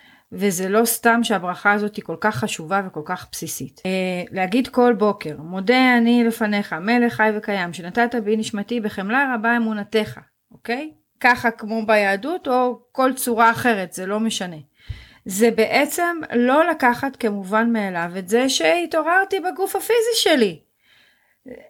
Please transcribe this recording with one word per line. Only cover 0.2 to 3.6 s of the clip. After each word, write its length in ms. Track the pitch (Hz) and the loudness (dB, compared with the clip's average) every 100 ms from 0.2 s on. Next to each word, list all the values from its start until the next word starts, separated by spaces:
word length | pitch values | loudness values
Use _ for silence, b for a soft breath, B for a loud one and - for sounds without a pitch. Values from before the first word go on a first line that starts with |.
| b | b
וזה 360 | 185 202 175 185 | -2 -2 0 0
לא 160 | 208 | 2
סתם 360 | 226 - 233 233 | 2 2 2 2
שהברכה 500 | 233 196 175 175 202 | 2 -2 -2 -2 2
הזאת 240 | 208 208 208 | 2 0 -6
היא 80 | |
כל 120 | - 165 | -10 -2
כך 160 | 214 214 | -2 -2
חשובה 460 | 208 - 156 196 190 | -6 -6 -4 -2 -2
וכל 160 | 160 | -8
כך 240 | 151 180 - | -8 -8 -8
בסיסית. 480 | - 160 - | -12 -10 -10